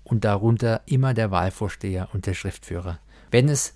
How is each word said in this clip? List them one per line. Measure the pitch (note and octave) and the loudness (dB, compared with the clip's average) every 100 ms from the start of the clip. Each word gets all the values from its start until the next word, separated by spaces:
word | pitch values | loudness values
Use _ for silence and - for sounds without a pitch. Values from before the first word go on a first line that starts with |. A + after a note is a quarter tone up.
und | - A2+ | -2 0
darunter | G#2+ G2+ A2+ A2+ A#2+ A2 - | 2 2 2 2 2 -2 0
immer | C3 C3+ | 0 2
der | A2+ G#2+ | 2 0
Wahlvorsteher | F#2+ F#2 - G2+ - G2+ F#2 F#2 | 2 0 -2 -6 -6 -6 -6 -6
und | G2+ F#2+ | -6 -4
der | |
Schriftführer. | F#2 G2 - - E2+ F2+ E2 - - - | -4 -6 -8 -8 -8 -8 -10 -14 -20 0
Wenn | A#2 C#3 | 4 4
es | C#3+ - | 2 -4